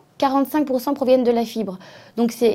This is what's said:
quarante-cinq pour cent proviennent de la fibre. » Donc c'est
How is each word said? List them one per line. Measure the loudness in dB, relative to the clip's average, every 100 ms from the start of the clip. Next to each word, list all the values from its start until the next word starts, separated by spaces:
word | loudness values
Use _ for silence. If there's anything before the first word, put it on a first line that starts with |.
| _ -4
quarante-cinq | -2 0 0 0
pour | -2 -2
cent | -2
proviennent | -2 2 2
de | 4
la | 0
fibre. » | -2 -4 -6 -8 -14 -20 -12 -2
Donc | -2
c'est | 0 0